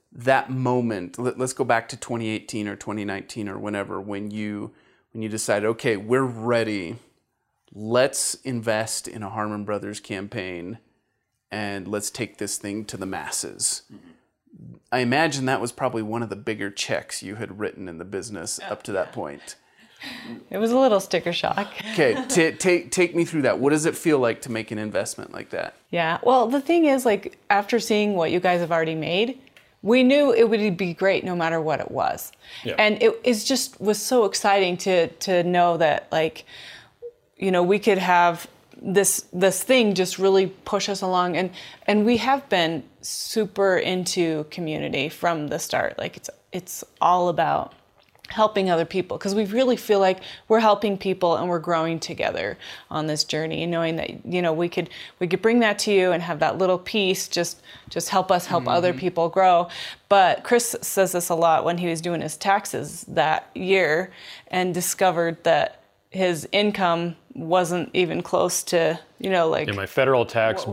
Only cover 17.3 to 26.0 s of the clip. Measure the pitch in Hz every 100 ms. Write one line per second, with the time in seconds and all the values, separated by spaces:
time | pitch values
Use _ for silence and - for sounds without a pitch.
17.3 | 107 101 98 101 - 92 82 92 98 110
18.3 | 95 85 - 175 - - 95 - 117 78
19.3 | 71 - - _ _ _ - 277 - 233
20.3 | 226 - 190 226 254 262 196 190 175 170
21.3 | 170 - 196 202 - 220 208 131 262 -
22.3 | 180 160 - 185 175 - 185 175 170 165
23.3 | 160 123 95 139 151 156 - 170 139 117
24.3 | 113 - 110 110 110 107 95 110 - -
25.3 | - - - - - _ 170